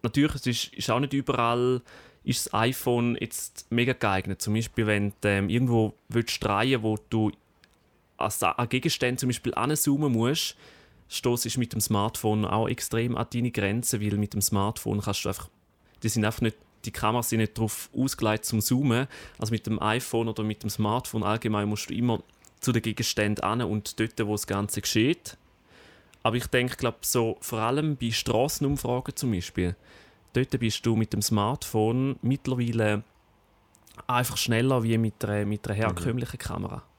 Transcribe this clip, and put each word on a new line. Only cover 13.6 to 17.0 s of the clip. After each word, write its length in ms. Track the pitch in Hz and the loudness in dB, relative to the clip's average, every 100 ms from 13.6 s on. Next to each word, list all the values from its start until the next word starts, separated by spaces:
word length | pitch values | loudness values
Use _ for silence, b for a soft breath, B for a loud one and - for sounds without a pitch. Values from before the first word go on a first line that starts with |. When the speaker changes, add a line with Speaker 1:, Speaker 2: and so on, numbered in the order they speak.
| 101 110 - 110 | 0 0 0 -2
Speaker 1:
weil 160 | 104 101 | 0 0
mit 160 | 104 104 | 0 0
dem 60 | |
Smartphone 580 | - 101 101 - 110 104 | 0 2 2 -2 -4 -2
kannst 240 | 101 98 104 | -2 -2 -4
du 40 | |
einfach, 200 | 95 - _ _ _ b b | -6 -10 _ _ _ b b
die 60 | 113 | -2
sind 140 | 117 | 2
einfach 180 | 107 - | 0 2
nicht, 160 | 113 - _ _ - | -2 -2 _ _ -10
die 60 | |
Kameras 380 | - | -2